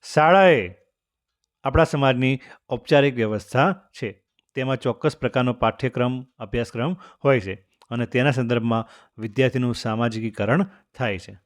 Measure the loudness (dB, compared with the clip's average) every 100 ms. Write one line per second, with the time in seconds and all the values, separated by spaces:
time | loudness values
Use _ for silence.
0 | -2 2 6 6 6 4 0 -10 _ _
1 | _ _ _ _ _ _ -2 2 2 2
2 | 2 2 0 -2 -6 -20 _ -10 2 4
3 | 4 0 -2 -4 -4 0 0 0 _ -12
4 | -12 -12 _ _ _ -8 -4 -4 -4 -2
5 | -4 -2 -4 0 -2 0 -2 0 -6 -2
6 | -2 -4 -12 _ -8 -6 -4 -4 -4 -6
7 | -12 _ 0 0 0 -10 _ _ _ -6
8 | -4 0 0 0 -2 -2 0 -2 -4 -16
9 | _ -14 -10 0 0 0 -4 -4 -4 -2
10 | -2 -4 -8 -4 0 0 0 -6 _ _
11 | -6 -6 -10 -20